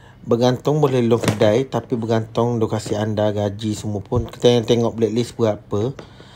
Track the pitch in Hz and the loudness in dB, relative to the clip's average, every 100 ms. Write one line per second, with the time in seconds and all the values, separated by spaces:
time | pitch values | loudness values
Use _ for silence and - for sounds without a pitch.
0 | - - - 117 123 123 - 151 143 127 | -20 -14 -2 2 2 2 0 2 2 2
1 | 117 117 110 107 110 110 135 117 - 120 | 2 2 2 2 2 2 0 -4 -4 -4
2 | 110 113 113 - 120 120 110 107 - 104 | 0 -2 -2 -2 -2 0 -2 -2 -4 -4
3 | 107 104 107 104 104 101 110 104 107 104 | -2 0 0 0 -4 -4 -6 -6 -6 -8
4 | 95 - 113 - 123 120 110 120 117 110 | -4 -4 -4 0 2 4 2 2 0 0
5 | 113 113 113 - 113 104 - 104 117 139 | 0 0 -4 -2 -2 -2 -4 -4 -4 -6
6 | - - - | -16 -20 -20